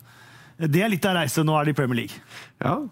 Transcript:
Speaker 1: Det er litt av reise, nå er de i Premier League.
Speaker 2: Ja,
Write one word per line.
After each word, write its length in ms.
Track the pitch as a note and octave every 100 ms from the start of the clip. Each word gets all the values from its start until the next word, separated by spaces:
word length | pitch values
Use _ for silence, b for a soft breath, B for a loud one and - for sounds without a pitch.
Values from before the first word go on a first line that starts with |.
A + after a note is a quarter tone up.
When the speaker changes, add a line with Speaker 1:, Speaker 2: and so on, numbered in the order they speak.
| B B B B B B
Speaker 1:
Det 220 | D#3+ D#3
er 60 | A3
litt 140 | F#3 G3+
av 100 | F3+
reise, 240 | C#3+ -
nå 120 | D#3 D#3
er 60 | D3+
de 60 |
i 20 |
Premier 220 | D3 C3 A#2+
League. 160 | - - - B B -
Speaker 2:
Ja, 140 | - G#3 C#4